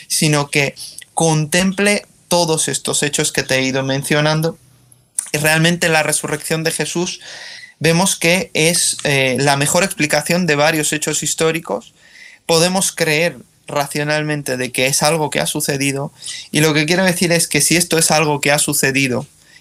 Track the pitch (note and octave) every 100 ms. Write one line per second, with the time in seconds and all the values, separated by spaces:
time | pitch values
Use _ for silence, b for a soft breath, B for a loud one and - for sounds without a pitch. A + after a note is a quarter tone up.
0 | B - D#3+ D3 C#3+ D3 C#3 - B B
1 | B - E3 D#3 D3+ F3+ F#3+ F#3 G3+ G#3
2 | - _ - F3 E3 D#3 - C3 - C3+
3 | D3 C#3+ D3+ - C3+ C3 C3 C3 C3+ C3+
4 | C#3 D3 D3+ D#3 D#3+ - _ _ _ _
5 | _ - - D3+ D3+ D#3+ E3 F3 F3 D#3
6 | D3+ - - D3+ - D#3+ D#3+ - - E3+
7 | F#3 - B B B B B B D3+ E3
8 | F#3+ - E3 F#3 - - D#3 E3+ - -
9 | - C#3 C3+ B2 C#3+ C#3 C#3+ F3 F#3+ -
10 | D3+ D3+ - F3 F3 D3 D3 D#3+ D3 D3+
11 | D#3 D3+ D3+ - D#3+ E3 E3+ - - _
12 | B B B B - E3 F3 F#3 F#3+ -
13 | D#3+ D3+ E3+ B2+ - _ - D3 C#3+ D3+
14 | D3 D3+ D3+ D3 C#3+ B2+ B2+ B2+ B2+ C#3+
15 | D3+ D#3+ D3+ D3 - D#3+ D3 C#3+ C#3 C3+
16 | C#3+ - B B B D3+ D#3 D3 D#3 F3+
17 | F#3 F3 F3 E3+ - D3+ - D#3+ E3+ D#3+
18 | D#3+ D#3 D3+ C#3+ C#3+ D3 - D3 C#3 C3+
19 | C3+ A#2+ C#3+ _ B B